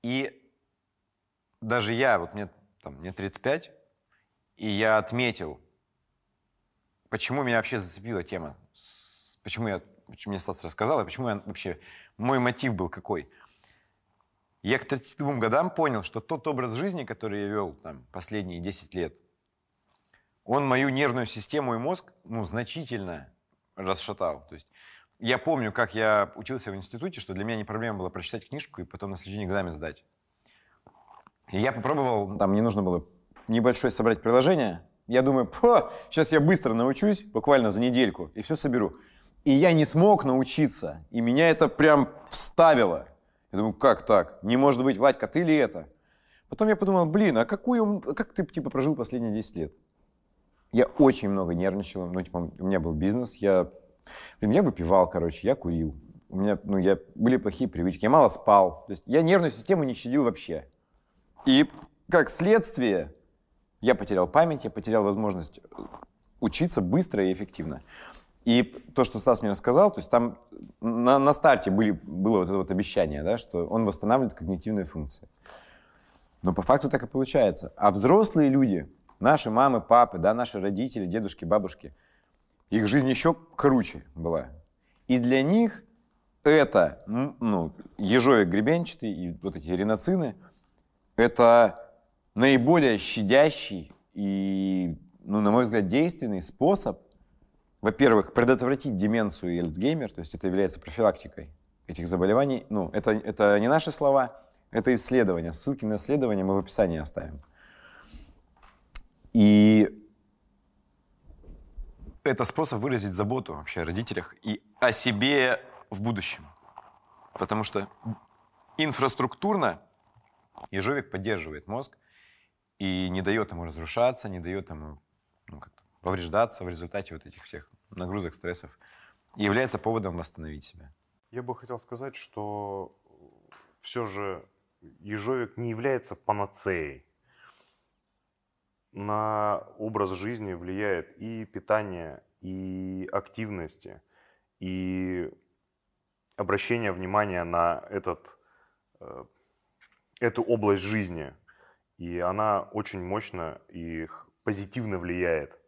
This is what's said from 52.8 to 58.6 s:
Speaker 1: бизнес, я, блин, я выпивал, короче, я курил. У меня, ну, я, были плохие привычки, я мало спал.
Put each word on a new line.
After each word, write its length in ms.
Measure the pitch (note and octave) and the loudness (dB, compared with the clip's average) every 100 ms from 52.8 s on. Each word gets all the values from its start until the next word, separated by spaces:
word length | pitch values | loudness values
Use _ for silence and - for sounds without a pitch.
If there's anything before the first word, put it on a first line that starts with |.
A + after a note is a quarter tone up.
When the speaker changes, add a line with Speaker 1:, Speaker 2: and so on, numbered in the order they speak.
| D#2+ | -2
Speaker 1:
бизнес, 440 | D2+ F#2 A2+ A#2 - | -2 -2 -2 -4 -2
я, 360 | G2+ F#2+ E2+ - _ _ - - - - | 2 2 2 -8 _ _ -20 -20 -20 -4
блин, 120 | G#2 | 2
я 100 | C#3+ | 2
выпивал, 480 | F3 - E2 F#2+ F2 | 2 -2 2 4 4
короче, 300 | F2+ E2 D#2 | 2 -4 -2
я 140 | A2+ C3 | -2 -2
курил. 400 | E2+ E2+ D#2+ C2+ - - _ | -2 -2 -4 -6 -20 -20 _
У 80 | F#2 | -4
меня, 240 | G2+ G2 | -2 -2
ну, 160 | - G2 | -2 0
я, 180 | F#2 F#2+ - - | 2 2 -2 -2
были 220 | A#2 B2+ | 0 2
плохие 300 | G#2+ - C3+ | -2 -4 -6
привычки, 360 | - F2 D#2+ | -2 -4 -2
я 60 | G#2+ | 4
мало 180 | D3+ A#2+ | 6 6
спал. 560 | - - G2+ | 4 4 6